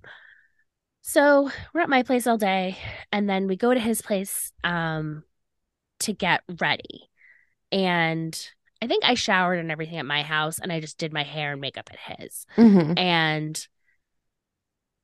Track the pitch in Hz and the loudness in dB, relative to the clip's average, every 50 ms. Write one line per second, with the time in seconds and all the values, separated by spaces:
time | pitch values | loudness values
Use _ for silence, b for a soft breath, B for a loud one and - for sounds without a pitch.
0 | b b b b b b b b b b b b b b _ _ _ _ _ _ | b b b b b b b b b b b b b b _ _ _ _ _ _
1 | - - - 320 285 294 285 277 285 269 B B B B - 320 339 320 277 254 | -14 0 4 6 6 8 6 6 4 2 B B B B -2 -2 0 2 2 2
2 | 240 - 254 247 226 247 233 214 214 190 190 190 185 185 185 B B B B B | 2 2 0 0 2 2 0 2 2 2 2 2 0 -2 -4 B B B B B
3 | B B 214 208 208 202 190 190 196 190 190 185 233 240 254 254 214 233 220 - | B B -2 -2 0 0 0 0 0 0 0 0 2 2 2 2 2 0 -2 -2
4 | - - 208 190 196 - - - - - - - - 175 175 170 165 160 156 156 | -2 -2 -2 -2 -2 -4 -6 -8 -10 -10 -8 -6 -4 -2 -2 0 -2 -2 -2 -4
5 | 156 151 151 156 - _ _ _ _ _ _ _ _ _ _ _ _ _ _ _ | -4 -6 -8 -10 -14 _ _ _ _ _ _ _ _ _ _ _ _ _ _ _
6 | - 226 190 - 196 175 156 - - - 175 - 170 147 127 - - - - - | -6 -6 -4 -2 0 2 2 2 0 -6 -6 -4 -2 -2 -2 -2 -4 -12 -20 -20
7 | - _ b b b b b b b b b b _ _ 196 196 190 180 175 170 | -20 _ b b b b b b b b b b _ _ -2 0 0 2 2 2
8 | 165 160 160 165 165 160 - - - - - _ _ _ _ _ 220 247 370 427 | 0 0 0 -2 -4 -6 -8 -10 -14 -14 -18 _ _ _ _ _ -6 -2 -2 0
9 | - - 247 240 - 226 196 185 180 180 185 175 165 165 156 160 160 160 170 160 | 2 2 2 2 0 0 2 2 2 2 0 -2 -2 -4 -6 -6 -8 -8 -8 -8
10 | 131 139 143 147 147 151 156 156 156 160 165 - - 190 165 160 156 151 - - | -6 -4 -2 -2 -2 -2 -2 -2 -2 -2 -4 -6 -8 -6 -6 -6 -8 -10 -10 -8
11 | 165 156 151 151 143 143 147 156 151 143 143 139 139 131 - - - - - - | -8 -6 -4 -6 -6 -6 -6 -6 -6 -6 -6 -8 -8 -10 -10 -12 -14 -16 -18 -18
12 | - - - - - - - - - - - 208 233 220 196 180 156 151 175 180 | -16 -16 -16 -14 -16 -16 -16 -18 -18 -4 4 8 8 10 10 8 6 4 2 0
13 | 180 180 170 165 160 156 156 151 156 156 156 - - - _ _ _ _ _ _ | 2 2 2 2 2 2 0 -2 -4 -6 -8 -10 -12 -14 _ _ _ _ _ _
14 | _ _ _ _ _ _ _ _ _ _ _ _ _ _ _ _ _ _ _ _ | _ _ _ _ _ _ _ _ _ _ _ _ _ _ _ _ _ _ _ _